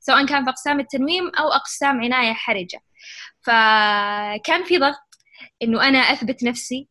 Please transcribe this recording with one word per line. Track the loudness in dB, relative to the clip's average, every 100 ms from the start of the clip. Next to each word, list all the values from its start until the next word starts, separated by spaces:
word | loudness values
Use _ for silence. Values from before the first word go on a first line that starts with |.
سواء | 2 2 2
كان | 0
في | -2
أقسام | -4 -2 -2
التنويم | -2 -2 -2 -2 -2
أو | -2 0
أقسام | 0 -2 -4 -2 0
عناية | 0 0 0
حرجة. | -2 -4 -4 -4 -14 _ _ -20 -20 -20 _
فكان | 0 4 6 4 4 2 -2 -4 -6 -6 0 -2
في | 2 2
ضغط | 2 -2 _ -20 _ -20 -20 _
إنه | -2 2 4
أنا | 4
أثبت | 2 0 -4 -4
نفسي | -4 -4 -8 -10 -10